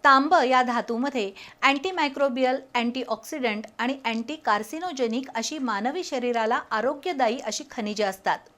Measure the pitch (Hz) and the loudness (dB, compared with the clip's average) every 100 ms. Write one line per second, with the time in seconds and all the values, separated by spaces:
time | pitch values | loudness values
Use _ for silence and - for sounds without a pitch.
0 | 285 269 277 330 254 254 247 240 214 233 | 8 6 6 4 6 4 4 0 -2 -2
1 | 277 269 196 190 - - 262 277 330 359 | -2 -2 -4 -6 -20 0 2 2 -2 -2
2 | 294 277 277 247 254 262 - 247 233 254 | -2 0 0 2 0 0 -2 -2 -2 -2
3 | 240 220 - 311 247 208 214 - 240 269 | -4 -6 -6 -4 -2 -2 -8 -6 -4 -2
4 | 233 226 233 311 - 208 214 311 359 269 | -2 -4 -6 -4 0 0 0 -6 -6 -2
5 | 240 226 269 226 233 311 254 202 226 339 | 0 0 -4 -6 -6 -4 -4 -2 -2 -4
6 | 359 262 247 233 220 262 - 220 233 294 | -4 -2 0 0 2 0 0 -2 -2 -2
7 | 370 285 240 247 - 214 208 - 208 208 | -4 0 0 0 -4 -8 -8 -6 -6 0
8 | 202 190 196 151 - | -2 0 -2 -2 -4